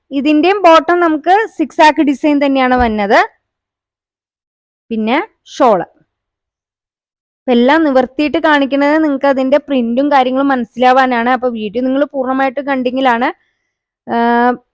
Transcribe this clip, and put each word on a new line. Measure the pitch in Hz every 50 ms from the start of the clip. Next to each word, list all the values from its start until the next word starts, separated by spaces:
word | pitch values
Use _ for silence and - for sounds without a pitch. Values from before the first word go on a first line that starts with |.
| _ -
ഇതിന്റെയും | 269 277 240 208 202 302 311 359 403 415
ബോട്ടം | 359 330 320 320 - - 349 349
നമുക്ക് | 349 330 311 285 - 330 370 427 453 339 - -
സിക്സാക്ക് | 311 240 - - 320 302 294 311
ഡിസൈൻ | 311 269 277 - - 302 294 285 285
തന്നെയാണ് | 277 269 269 254 254 254
വന്നത്. | 247 247 226 214 214 202 196 240 320 415 453 _ _ _ _ _ _ _ _ _ _ _ _ _ _ _ _ _ _ _ _ _ _ _ _ _ _ _ _ _ _ _ -
പിന്നെ | 233 220 214 220 247 311 415 - _ _ _
ഷോള്. | - - - 277 240 208 175
അപ്പൊ | - - _ _ _ _ _ _ _ _ _ _ _ _ _ _ _ _ _ _ _ _ _ _ _ _ _ _ _ _ _ _ - 254
എല്ലാം | 247 240 240 254 294 330 320
നിവർത്തിയിട്ട് | 294 262 254 247 247 - - 302 294 254 330
കാണിക്കുന്നത് | 311 311 294 285 277 240 277 277 285 285 302 320 311
നിങ്ങക്ക് | 302 277 269 277
അതിന്റെ | 277 269 254 262 262 277 294
പ്രിന്റും | - - 285 254 233 226 240 247 285 294
കാര്യങ്ങളും | 285 269 254 254 254 262 277 277
മനസ്സിലാവാനാണ്. | 269 254 233 - - 233 247 254 254 262 262 254 254 233 233 247
അപ്പൊ | 254 247 254 254
വീഡിയോ | 233 220 214 208 185 240 254
നിങ്ങൾ | 262 262 277 294
പൂർണ്ണമായിട്ട് | 285 - 269 247 254 262 262 269 269 247 294
കണ്ടെങ്കിലാണ്, | 269 277 277 262 247 254 240 262 262 254 233 233 254 302 - _ _ _ _ _ _ _ _ _ _ _ _ _ - 233
ആ, | 233 233 233 233 240 240 240 247 247 240 _ _